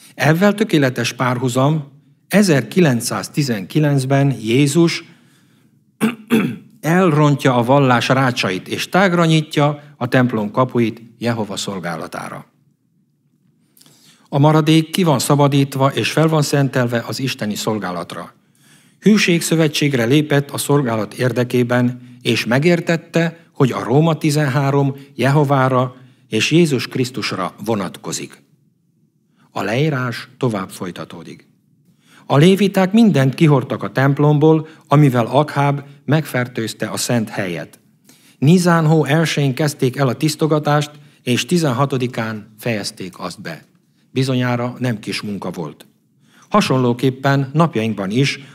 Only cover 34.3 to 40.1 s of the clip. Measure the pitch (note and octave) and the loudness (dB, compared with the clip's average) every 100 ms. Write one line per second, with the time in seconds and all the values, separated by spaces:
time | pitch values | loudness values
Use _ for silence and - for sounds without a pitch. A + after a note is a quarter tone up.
34.3 | D3+ D#3 D#3+ D3+ - _ C#3+ D3 B2 A2 | 4 4 4 0 -14 _ 4 4 4 2
35.3 | B2+ D3+ - C#3+ C#3+ C3+ - - D3+ D3 | 0 0 0 -2 -2 -8 -14 -2 -2 -2
36.3 | B2+ B2 - A2 - G#2+ G2 - A#2+ G#2 | -4 -6 -6 -8 -8 -8 -6 -2 -2 -2
37.3 | - G2 E2 D2 - _ _ _ _ _ | -6 -8 -8 -12 -18 _ _ _ _ _
38.3 | _ C#3 F3+ F3 E3 D#3 D#3+ C3 D#3 D#3 | _ 4 4 4 2 4 2 2 0 0
39.3 | - D3 B2+ D#3 D3 C3 C3 C3+ | 0 -2 0 -4 -2 -2 0 -2